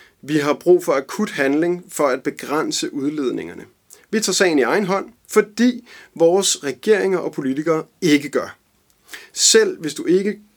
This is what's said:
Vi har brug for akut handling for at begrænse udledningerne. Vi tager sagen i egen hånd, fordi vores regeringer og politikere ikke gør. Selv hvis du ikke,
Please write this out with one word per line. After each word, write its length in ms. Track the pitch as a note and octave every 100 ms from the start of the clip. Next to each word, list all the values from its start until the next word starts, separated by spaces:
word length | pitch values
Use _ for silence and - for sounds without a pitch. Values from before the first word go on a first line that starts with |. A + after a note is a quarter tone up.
| _ _
Vi 140 | C3+ D#3
har 160 | C#3+
brug 300 | C#3 F3 F3+
for 80 | E3+
akut 380 | C#3 - - G#3+
handling 540 | - C3+ D3+ F3 F3 -
for 140 | - C#3
at 160 | C3
begrænse 720 | C#3+ - B2 D3+ A2 - D#3+
udledningerne. 680 | C#3+ C#3+ D3+ B2 G#2+ E2+ - - _ _ - -
Vi 100 | G#3+
tager 140 | G3+
sagen 240 | F#3 F#3 D3
i 40 |
egen 220 | A#2 F3+
hånd, 220 | F#3 F#3+ - _ -
fordi 580 | G#3+ G#3 - B3 A#3+ - - -
vores 500 | D3 E3 F#3+ F#3 -
regeringer 540 | C#3+ - G#3+ G3 G3 F3+
og 140 | E3
politikere 520 | E3 C3+ C3+ D#3+ D#3+ D#3+ -
ikke 260 | E3+ D3 C#3+
gør. 280 | A#2+ E2+ - _ _ _ _ _ - -
Selv 460 | - - A3 G3+ -
hvis 140 | D#3
du 100 | D3+
ikke, 340 | E3 F#3 G3+ - _